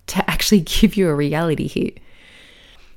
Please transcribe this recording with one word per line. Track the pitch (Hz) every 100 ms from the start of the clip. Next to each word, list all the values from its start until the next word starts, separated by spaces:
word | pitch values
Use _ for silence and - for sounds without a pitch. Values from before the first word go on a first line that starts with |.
| -
to | 185 -
actually | 156 - 208
<laughs> | 156 -
give | 214 202
you | 180
a | 147
reality | 147 151 165 147 -
hit. | - - - - - - - - - - - -